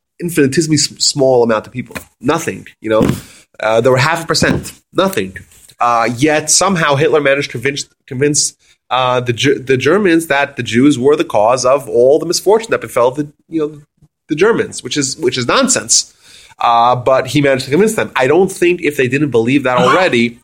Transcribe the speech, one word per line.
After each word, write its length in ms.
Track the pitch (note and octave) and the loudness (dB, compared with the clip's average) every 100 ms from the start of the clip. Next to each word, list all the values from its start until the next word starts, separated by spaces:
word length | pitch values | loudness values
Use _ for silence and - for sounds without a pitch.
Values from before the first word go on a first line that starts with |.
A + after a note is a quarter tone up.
| _ _ | _ _
infinitesimally 560 | F3 E3 C3+ D3+ D#3 D3+ | -6 -2 0 0 0 -2
s-, 260 | - - | -2 -4
small 400 | - D3 C3 B2+ | -4 0 2 2
amount 240 | A#2 G#2+ - | 2 -2 -4
of 60 | |
people. 240 | B2 - - - _ | -12 -12 -16 -18 _
Nothing, 460 | B2 E3 D3+ G2+ - _ | -4 -2 -4 -10 -16 _
you 80 | A2 | -2
know? 200 | A2 C3+ - - - _ - | 0 0 -2 -12 -20 _ -6
Uh, 220 | A2 A2+ | 0 2
there 100 | B2+ | 2
were 60 | B2+ | 2
half 260 | D3+ E3 | 0 -2
a 40 | D#3+ | -4
percent. 560 | D#3 D#3 - - - _ | -2 0 -2 -6 -18 _
Nothing. 460 | D3+ F#3+ A#2+ F#2+ F#2 - _ _ _ | -2 -2 -2 -8 -12 -20 _ _ _
Uh, 280 | A#2+ A#2 A#2 A#2 | 0 0 -2 0
yet 340 | D3+ D3+ D3+ | 0 0 0
somehow 440 | - F#3 F3 D#3 | 0 0 0 0
Hitler 260 | C#3 D#3 D3+ | 2 2 2
managed 300 | C#3+ C#3 C3+ | 2 0 -2
to 80 | B2 | -6
convince, 300 | C3+ C#3+ - _ _ | -6 -6 -12 _ _
convince, 500 | B2+ D3 C#3+ - - _ _ _ | -2 0 0 -4 -8 _ _ _
uh, 300 | B2 B2+ B2+ | -2 0 0
the 120 | B2 | -2
Ge-, 340 | A2 C3 - B2+ | -2 0 -2 0
the 100 | C3 | 0
Germans 520 | B2+ G3 G3 E3 E3 | 2 2 2 0 0
that 280 | C#3 C#3 - | -2 -2 -6
the 60 | |
Jews 380 | A2 A#2 C#3+ B2 | -2 2 4 4
were 160 | C3 D#3+ | 2 2
the 80 | |
cause 400 | E3+ A2 G#2+ C3 | 0 0 2 2
of 240 | B2+ C#3+ B2 | 2 0 0
all 320 | A2+ B2+ D3+ | 2 4 2
the 60 | D#3+ | 0
misfortune 440 | - F#3 A3 A3+ | -2 2 0 0
that 100 | B2 | -4
befell 300 | A#2 B2+ B2 | -2 0 0
the, 200 | C#3+ D3 _ _ | 0 -8 _ _
you 120 | D#3+ | -6
know, 220 | D3+ D3 _ _ _ _ _ | -6 -8 _ _ _ _ _
the 80 | D3+ | 0
Germans, 480 | G#3+ F3+ A2 - | 0 0 -4 -8
which 120 | B2+ D3 | -8 -4
is, 200 | C3 - | -4 -4
which 200 | B2 B2+ | -4 -2
is 120 | B2 | -2
nonsense. 680 | G#3+ C4+ A2 A2 - - _ - - - - | 0 0 -2 0 -2 -2 _ -20 -20 -20 -2
Uh, 340 | A#2+ A#2 A#2+ | 2 4 4
but 320 | B2+ C3+ C3 B2+ | 2 2 0 0
he 140 | C#3+ | 0
managed 240 | C#3 C3 | 2 0
to 60 | B2+ | 0
convince 240 | D3+ G#3+ A3 | 0 2 0
them. 160 | G#2+ | -4
I 140 | C3 C3 | 0 2
don't 240 | D#3+ F#3 | 2 0
think 300 | - F3 F3 | 0 0 0
if 140 | C#3+ C#3+ | -2 -2
they 120 | B2+ | -2
didn't 240 | C#3 D3+ | 0 0
believe 320 | A#2+ A#2 C#3 | 0 0 0
that 120 | B2+ B2 | 0 2
already, 600 | B2+ E3+ F3+ A#2+ A#2 A#2 | 2 2 2 0 -2 -4